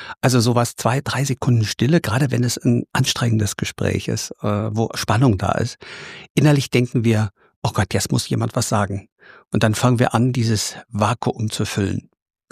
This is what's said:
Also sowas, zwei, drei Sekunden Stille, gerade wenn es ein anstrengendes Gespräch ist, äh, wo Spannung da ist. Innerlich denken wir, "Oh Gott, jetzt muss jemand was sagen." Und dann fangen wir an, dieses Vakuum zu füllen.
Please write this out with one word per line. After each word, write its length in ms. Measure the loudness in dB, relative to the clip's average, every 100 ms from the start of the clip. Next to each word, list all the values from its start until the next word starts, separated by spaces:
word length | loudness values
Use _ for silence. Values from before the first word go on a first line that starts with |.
| -16 -2
Also 200 | 2 2
sowas, 340 | 4 2 0
zwei, 260 | -2 -2 -2
drei 240 | -2 -4
Sekunden 400 | -2 0 2 2
Stille, 360 | 2 0 2 2
gerade 320 | 0 -2 0
wenn 100 | 0
es 160 | 0 0
ein 240 | 0 0 0
anstrengendes 640 | -2 -2 0 0 2 0 -2
Gespräch 520 | -6 -2 -2 -2 -2
ist, 240 | -4 -6 -6
äh, 320 | -4 -2 -2
wo 160 | -2 -2
Spannung 440 | -2 0 4 4 4
da 140 | 0
ist. 240 | 0 -2 -6 -16 -16 -16 -18 -6
Innerlich 360 | 2 4 4 2
denken 340 | 0 2 0
wir, 260 | 2 2 0 -6 _ _
"Oh 80 | -2
Gott, 220 | -2 0
jetzt 160 | -2 0
muss 180 | -2 -2
jemand 280 | -2 -2 -2
was 120 | -2
sagen." 400 | 0 -2 -6 -12 _ -20 -20 _
Und 100 | 0
dann 140 | 2 2
fangen 240 | 2 4
wir 140 | 2
an, 180 | 2 2
dieses 420 | 0 0 0 -2 -10 -10
Vakuum 600 | -2 0 0 -4 -4 -4
zu 160 | -4
füllen. 440 | -4 -2 -2 -2 -8 _ _ _ _